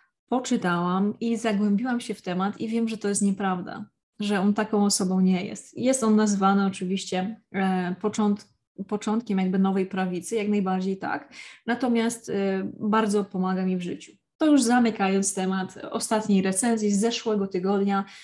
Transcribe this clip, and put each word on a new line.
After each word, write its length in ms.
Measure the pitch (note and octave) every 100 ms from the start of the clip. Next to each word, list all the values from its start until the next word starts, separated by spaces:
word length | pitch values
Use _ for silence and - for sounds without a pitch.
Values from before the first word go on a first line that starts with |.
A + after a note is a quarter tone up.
| _ _ -
Poczytałam 840 | B3+ B3 A#3 F3+ F3 F3+ F#3+ G#3 -
i 180 | A#3 A3+
zagłębiłam 640 | A3+ G3+ G#3 G3+ B3+ A#3+
się 140 | -
w 80 | G3+
temat 400 | F#3 F3+ G3 -
i 60 | A3
wiem, 200 | A3+ A3+
że 100 | A3
to 120 | G3+
jest 120 | G3+
nieprawda, 640 | G3+ G3 F#3+ F3+ - - G#3+ _ _ -
że 200 | G#3 G3+
on 140 | G3+
taką 320 | G#3 - G#3 G3+
osobą 360 | - F#3 F#3
nie 240 | F#3 F3+ G3+
jest. 320 | - - -
Jest 260 | B3 C4
on 120 | A3 G#3+
nazywany 500 | G#3+ G3 G3 G3 G3
oczywiście, 760 | F#3+ F3+ F#3+ - F#3 G3 A3 _
e, 440 | F#3+ F#3+ F#3 F3+ F#3
począt-, 460 | G#3+ G#3 G#3 G3+ - _ _ - G3
początkiem 520 | G#3 A3 A3 A#3+ F#3+
jakby 200 | F#3 F#3+
nowej 260 | G3 F#3+ F#3+
prawicy, 500 | F#3+ F#3 F3+ E3+ A3+
jak 140 | G#3
najbardziej 480 | G#3 F#3 F#3 F#3+ F#3+
tak. 360 | - D4 - - - - -
Natomiast, 640 | A#3+ B3+ A#3 A3+ A#3 -
e, 40 | G3+ G3 F#3+ G3 -
bardzo 440 | G#3+ A3 G#3+ G#3
pomaga 420 | F#3+ F#3 F#3 F#3 F#3
mi 120 | F#3
w 40 |
życiu. 400 | F3 - - _ _ -
To 40 | D#4
już 160 | C#4+
zamykając 720 | A3+ B3 A#3 G#3+ G3 G3 G3
temat 440 | G3 F#3 F#3+ F#3+ - -
ostatniej 500 | - - A3 G#3+ G3
recenzji 500 | F#3+ F#3+ A#3+ A3+ G#3
z 80 | G3
zeszłego 480 | A#3 A#3+ A3+ G#3 G3
tygodnia, 580 | F3+ F#3+ G3+ G3 G3 G3 -